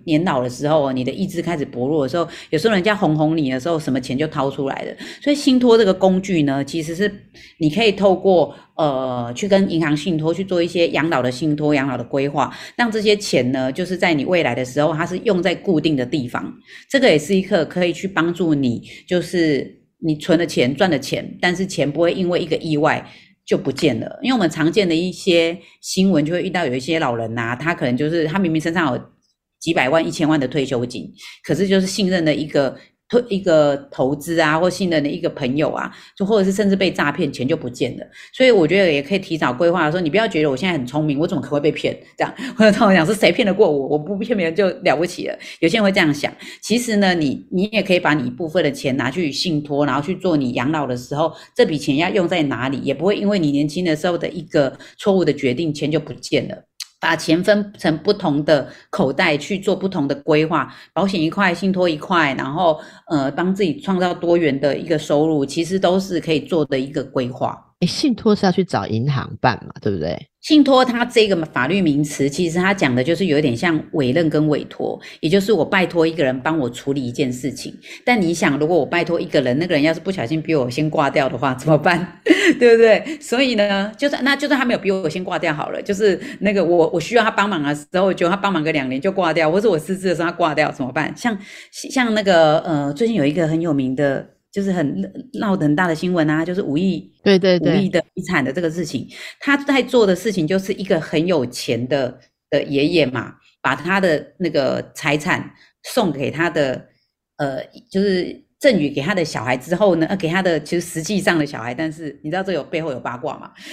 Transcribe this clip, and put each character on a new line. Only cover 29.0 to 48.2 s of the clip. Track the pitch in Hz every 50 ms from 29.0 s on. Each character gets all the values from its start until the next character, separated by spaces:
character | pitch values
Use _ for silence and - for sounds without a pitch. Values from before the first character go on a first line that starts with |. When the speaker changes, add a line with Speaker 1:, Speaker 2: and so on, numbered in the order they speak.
| - - _ _ _ _ _ _ _ _ _ _
Speaker 1:
几 | - 160 170
百 | 175 131 131
万、 | 156 165 165
一 | 170
千 | 156 - 160 147
万 | 156 156
的 | 135 127
退 | - 151 135
休 | 127 139 117 123
金， | 123 - 104 76 67 - - - - - - _
可 | - 147
是 | 147 202 190
就 | 196 190
是 | 185 185
信 | - - 202 180
任 | 185 180 160
的 | 156 143
一 | - 160
个 | 151 - 147 139 127 - - - _ _ _ _ _
退-， | - 247 247 -
一 | 202 185
个 | 190 180 160 156 147 147 139 139 143 -
投 | - - 135 131 147
资 | 143 - 170 165 165
啊， | 160 151 156 160
或 | 175 180
信 | 175 - 202 175
任 | 165 151 143
的 | 143
一 | 180 175
个 | 165 156
朋 | - - 139 123 135 151
友 | 151 131
啊， | - 62 67 - - - - - _
就 | - 196
或 | 190 226 208
者 | 190
是 | 196
甚 | 190 208 208 196
至 | 196
被 | 196 196 175
诈 | - - 147 147
骗， | 143 - 175 139 127
钱 | - 123 135
就 | 160 156
不 | - 123
见 | 123 - 139 120 - -
了。 | - - - - - -
所 | - - 262
以 | 254
我 | 233 196 160 147
觉 | 175 202 196
得 | 170
也 | 147 143
可 | 143 - 202
以 | 190
提 | 190 - 165 156
早 | - 131
规 | 127 147 175 170
划 | 170 180 160 151
说， | 156 185
你 | 180 151
不 | 147
要 | 202 226 220
觉 | 190 156 156
得 | 147
我 | 135
现 | 127 - 185
在 | 175 143
很 | 123
聪 | 123 - 151 156
明， | 151 139 135
我 | 160 -
怎 | -
么 | -
可 | - -
能 | 147
会 | 143
被 | 147 151
骗？ | 143 - - 131 185 - - - _ -
这 | 156
样， | - - - 247 262 -
或 | - 220
者 | 214 202 214
跟 | 240 202
我 | 190
讲 | 175 160
说 | 175 214
谁 | 196 - 160
骗 | 175 - 240
得 | 196 180
过 | 202 220 170
我？ | 151 139 135 135
我 | 147 151
不 | 151 180 208 196
骗 | 233 240 247 196
别 | 170
人 | 165 165
就 | 185 202 185 180 - 180
了 | 170 135
不 | 143 170
起 | 170 - - - -
了。 | - - - - - -
有 | 165 165
些 | - 226
人 | 208
会 | 196
这 | 190 196
样 | 175 151 143
想。 | - - - - - - - - -
其 | - - - 240
实 | 247 - 214 202
呢， | 196 185 180
你， | 170 151 135 110 - - -
你 | - 180 190 214
也 | 220 208
可 | 180 - 185
以 | 180
把 | 180 156 151
你 | 151